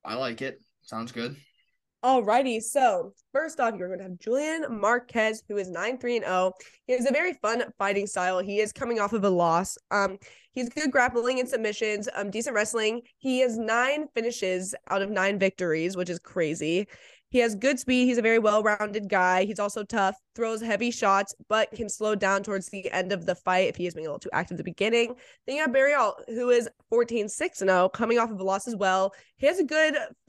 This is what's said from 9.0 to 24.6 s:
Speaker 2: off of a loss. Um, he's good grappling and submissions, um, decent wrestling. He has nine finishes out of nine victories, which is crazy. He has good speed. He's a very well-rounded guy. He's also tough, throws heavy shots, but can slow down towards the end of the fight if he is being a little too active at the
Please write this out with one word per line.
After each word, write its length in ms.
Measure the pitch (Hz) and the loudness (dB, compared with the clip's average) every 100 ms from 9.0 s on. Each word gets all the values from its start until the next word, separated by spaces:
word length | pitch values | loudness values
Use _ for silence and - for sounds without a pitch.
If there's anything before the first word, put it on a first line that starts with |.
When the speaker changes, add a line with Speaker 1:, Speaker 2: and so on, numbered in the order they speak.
Speaker 2:
off 100 | 208 | 0
of 140 | 220 196 | 2 2
a 40 | |
loss. 480 | 180 170 165 - - _ | 4 4 2 0 -8 _
Um, 260 | 202 196 196 - - _ | 0 0 -2 -16 -20 _
he's 160 | - 240 | -6 -6
good 220 | 302 302 | -2 0
grappling 500 | 269 247 240 233 254 | 2 2 2 0 -2
and 80 | 254 | -2
submissions, 580 | 247 220 208 220 208 202 - | -2 -2 -2 -2 -2 -6 -6
um, 160 | 202 | -6
decent 240 | 214 233 220 | -4 -2 -2
wrestling. 460 | 208 233 214 233 - _ | 0 0 -2 -2 -10 _
He 220 | 269 254 | -2 2
has 160 | 254 226 | 2 0
nine 500 | 220 226 254 294 302 - | 0 2 2 0 -4 -4
finishes 580 | 226 233 185 185 185 - - | -4 -2 -2 -2 -4 -10 -4
out 120 | 196 | -2
of 80 | 196 | -2
nine 300 | 208 190 202 | 0 0 2
victories, 580 | 190 - 180 160 170 190 | 0 0 -2 0 0 -2
which 120 | 180 | -4
is 100 | 170 | -6
crazy. 680 | - - 156 160 151 170 208 - - - _ | -6 -2 0 0 0 0 -2 -10 -20 -20 _
He 60 | 254 | 2
has 160 | 233 | 2
good 260 | 208 240 269 | 2 0 0
speed. 260 | - 254 247 | 2 4 4
He's 120 | 233 | 4
a 60 | |
very 160 | 220 226 | 4 4
well-rounded 680 | 214 214 214 208 208 202 202 | 4 4 2 0 -2 -4 -2
guy. 380 | 196 180 185 202 | 2 4 4 2
He's 140 | 208 | 0
also 240 | 202 214 | -4 -4
tough, 320 | 208 226 190 190 _ | -4 0 0 -2 _
throws 280 | - 226 220 | -6 -4 -4
heavy 280 | 226 202 240 | -2 0 0
shots, 460 | 233 208 196 202 - - | 0 2 2 2 -8 -2
but 220 | 214 220 | 0 0
can 180 | 214 220 | -2 -8
slow 280 | - 214 208 | -2 -2 2
down 260 | 196 196 | 2 2
towards 280 | 196 196 185 | 0 -6 -6
the 200 | 202 185 | -10 -6
end 220 | - 185 | -4 -2
of 160 | 190 165 | -4 -4
the 80 | 175 | -4
fight 320 | - 185 185 | 0 2 2
if 80 | - | 0
he 100 | 175 | -6
is 80 | |
being 140 | 165 156 | -6 -8
a 20 | |
little 80 | 147 | -8
too 140 | - | -4
active 220 | - 170 | -4 -4
at 20 | |
the 60 | 175 | -6